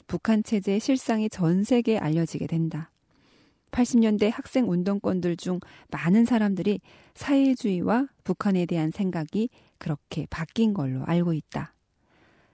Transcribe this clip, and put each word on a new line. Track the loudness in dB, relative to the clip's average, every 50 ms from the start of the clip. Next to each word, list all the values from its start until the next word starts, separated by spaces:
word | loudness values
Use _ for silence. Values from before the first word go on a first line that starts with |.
| _
북한 | -8 -8 -4 0 0 0 0 0
체제의 | 0 -2 -2 0 0 0 0
실상이 | 0 0 -2 0 0 -2 -2 -2 -2 -4
전 | -2 0 0 2 2 2 2
세계에 | 2 2 2 2 2 0 0
알려지게 | 0 0 0 0 0 -2 -4 -6 -6
된다. | -4 -2 -2 -2 -2 -4 -6 -10 -12 _ _ _ _ _ _ _ _ _ _ _ _ _ _ _ _
팔십 | -2 -2 0 2 4 4
년대 | 4 4 2 2 2 0
학생 | 0 -2 -6 -4 -2 0 0 2
운동권들 | 0 0 0 0 -2 -2 -2 -2 -2 0 0 -2 -2
중 | -4 -4 -6 -6 -6 -8 -12 -20 -20 -14 _
많은 | -10 -4 2 4 6 6 6
사람들이 | 4 4 2 2 2 0 0 0 0 0 -2 -4 -12 -20 -20 -20 _ _
사회주의와 | -10 -2 0 2 4 4 4 2 2 0 -2 0 0 0 0 0 0 0 -2 -6 _ _
북한에 | -4 -4 -2 0 0 2 2 2
대한 | 0 0 0 0 -2 -2
생각이 | -2 -2 -2 -2 -4 -6 -4 -2 -4 -4 -4 -6 -12 _ _ _ _
그렇게 | -6 -6 -6 -6 _ _ -8 -8 -8 -6
바뀐 | -8 -10 -10 -6 -2 0 0 2 2
걸로 | 0 -2 -2 -2 -4 -2
알고 | 0 0 2 2 2 0
있다. | -2 -4 _ -8 -8 -8 -8 -12 _ _ _ _ _ _ _ _ _ _ _ _ _ _ _